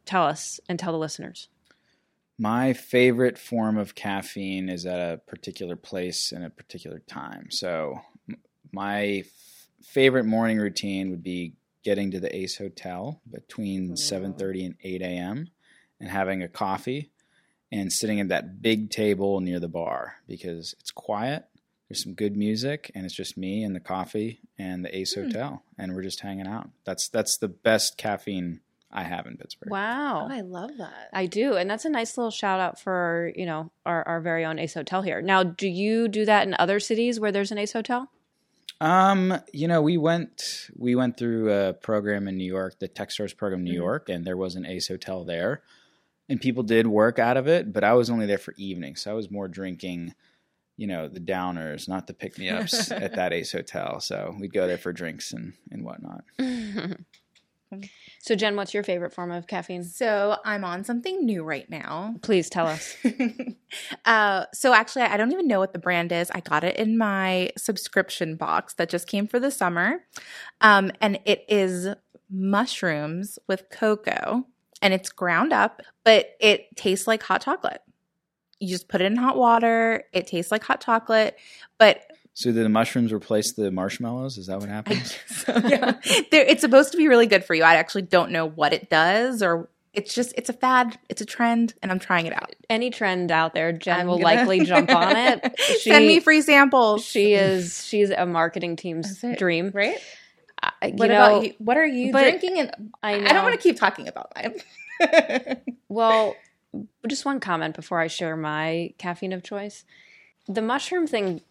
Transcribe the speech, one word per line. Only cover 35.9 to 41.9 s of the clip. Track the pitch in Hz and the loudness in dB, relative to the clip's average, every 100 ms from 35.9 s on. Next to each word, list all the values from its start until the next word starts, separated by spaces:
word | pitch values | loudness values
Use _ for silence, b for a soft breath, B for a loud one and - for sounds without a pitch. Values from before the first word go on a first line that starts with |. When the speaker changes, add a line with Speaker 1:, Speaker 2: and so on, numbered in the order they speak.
| 226 233 | 0 0
Speaker 1:
do | 208 214 | 0 2
that | 208 196 | 2 2
in | 180 | 0
other | 175 202 | 0 0
cities | - 220 240 226 | -2 0 0 0
where | 214 | -2
there's | 202 196 | -2 -4
an | 208 | -4
Ace | 214 | -6
Hotel? | 233 214 247 269 _ _ _ _ _ - - | -6 -4 -6 -6 _ _ _ _ _ -20 -4
Speaker 2:
Um, | 156 185 190 196 185 185 - | 2 6 6 4 2 -2 -6
you | 143 165 | -6 0
know, | 170 | 2
we | 151 170 | 4 2
went, | 156 170 - - - - - - | 2 0 -4 -10 -10 -10 -14 -6
we | 120 | 0
went | 123 127 117 | 2 2 -2
through | 120 113 110 | -2 0 2
a | 101 98 | 2 0
program | 92 - | -2 -2